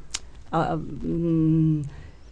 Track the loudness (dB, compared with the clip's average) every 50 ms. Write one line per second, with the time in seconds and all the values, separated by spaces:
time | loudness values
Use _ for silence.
0 | -12 -10 -12 -12 -12 -14 -16 -16 -8 -4 0 0 0 0 0 -2 -4 -6 -8 -6
1 | -4 -2 -2 0 2 2 4 4 4 6 6 6 6 4 4 2 -2 -4 -8 -12
2 | -16 -16 -18 -18 -20 -20